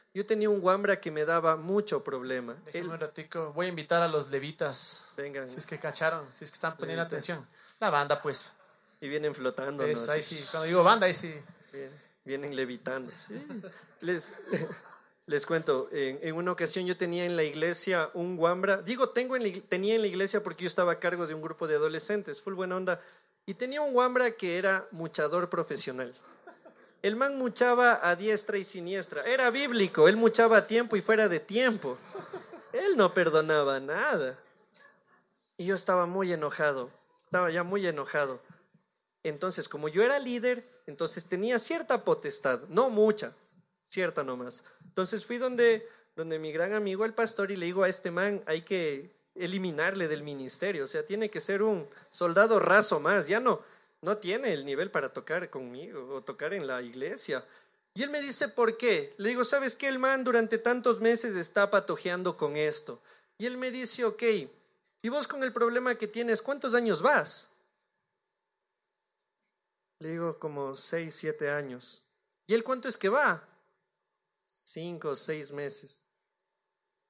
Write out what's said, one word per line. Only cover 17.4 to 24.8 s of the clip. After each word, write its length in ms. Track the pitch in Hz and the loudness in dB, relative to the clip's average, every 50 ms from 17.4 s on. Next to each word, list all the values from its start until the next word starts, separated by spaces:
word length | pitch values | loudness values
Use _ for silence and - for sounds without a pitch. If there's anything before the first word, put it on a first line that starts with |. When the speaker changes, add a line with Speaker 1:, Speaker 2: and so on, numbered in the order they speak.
| 156 | 0
Speaker 1:
iglesia 640 | 147 143 156 160 175 170 - - 190 185 170 156 - | 0 0 0 0 0 0 0 0 0 0 0 0 -2
un 240 | - 180 170 180 185 | -2 -4 -4 -4 0
guambra. 460 | 165 165 170 180 185 190 196 190 196 | 2 2 2 2 2 2 2 0 0
Digo, 260 | 175 180 254 247 262 233 | 0 -4 -2 0 0 0
tengo 280 | - 233 254 254 262 | 2 0 -2 0 -2
en 60 | 254 | -2
la 60 | 226 202 | -2 -2
igle-, 140 | 175 196 | -4 -6
tenía 320 | - - 185 185 196 208 226 | -6 -4 -2 0 2 2 2
en 80 | 226 | 2
la 40 | 214 | 2
iglesia 360 | 196 175 185 196 190 - 202 | 0 0 -2 -2 0 0 -2
porque 220 | - 180 165 - 180 | -4 -4 -6 -6 -6
yo 40 | 170 | -4
estaba 240 | - 196 180 175 | 0 0 2 2
a 80 | 165 170 | 0 0
cargo 260 | - 175 175 175 170 | 0 -2 -2 -2 -2
de 80 | 156 156 | -4 -4
un 60 | 156 | -6
grupo 260 | 156 165 156 - 170 | -8 -8 -8 -6 -2
de 100 | 151 151 | 0 0
adolescentes, 640 | 147 151 156 160 156 - - 208 208 - 156 143 - | 2 2 0 -2 -2 -4 -4 -4 -4 -4 -6 -10 -10
full 120 | - 196 190 | -10 -8 -6
buena 220 | 180 185 180 185 | -4 -4 -2 -4
onda. 240 | 185 190 185 170 165 - - - _ _ _ _ _ _ | -2 -2 -2 -2 -4 -6 -12 -20 _ _ _ _ _ _
Y 80 | 196 190 | -12 -8
tenía 260 | - 247 254 277 302 | -6 -6 -4 -2 -2
un 120 | 294 277 | -2 2
guambra 400 | 254 240 247 254 247 247 247 233 | 4 4 4 4 4 2 2 0
que 260 | 233 - 196 180 170 180 | 0 -2 -4 -2 0 0
era 280 | 208 196 190 185 | 2 2 2 0